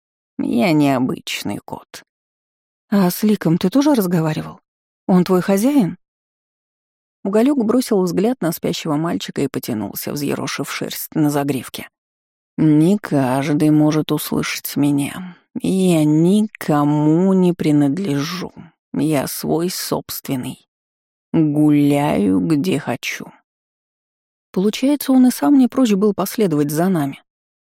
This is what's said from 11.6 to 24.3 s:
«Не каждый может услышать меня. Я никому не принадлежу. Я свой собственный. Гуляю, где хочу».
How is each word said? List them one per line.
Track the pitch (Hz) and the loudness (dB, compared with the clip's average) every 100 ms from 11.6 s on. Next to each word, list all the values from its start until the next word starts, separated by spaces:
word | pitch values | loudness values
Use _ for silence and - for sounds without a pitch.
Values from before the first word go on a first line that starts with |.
| - - - _ _ _ _ _ _ - | -6 -14 -16 _ _ _ _ _ _ 0
«Не | 156 151 160 208 | 2 4 4 2
каждый | - 147 127 131 143 147 151 | 0 -2 0 0 0 0 2
может | 151 151 151 147 | 4 4 0 -2
услышать | 151 - 156 151 - - - | -4 -4 -4 -4 -6 -6 -2
меня. | 143 143 139 - 185 - _ - | 0 0 -4 -8 -14 -18 _ -6
Я | - 190 185 165 | -2 2 2 4
никому | 151 156 170 208 214 - - 147 147 151 151 160 190 | 4 4 4 2 0 -4 -2 0 2 2 2 4 4
не | 190 180 | 4 2
принадлежу. | 170 156 147 143 147 196 143 147 180 170 - 170 _ _ | 2 2 2 2 0 -2 -4 -4 -8 -12 -16 -20 _ _
Я | - 147 151 - | -4 -2 -2 -2
свой | - 151 156 175 | -6 -4 -2 -4
собственный. | - - 151 - - - 135 127 - _ _ _ _ _ _ _ | -6 -6 -6 -6 -12 -8 -8 -8 -12 _ _ _ _ _ _ _
Гуляю, | 165 156 147 151 147 143 143 147 143 202 190 | -2 0 2 4 4 4 2 0 0 0 0
где | 175 151 160 139 | 0 0 0 -2
хочу». | - 120 - - - - _ _ _ _ _ _ _ _ _ | -4 -8 -8 -10 -14 -20 _ _ _ _ _ _ _ _ _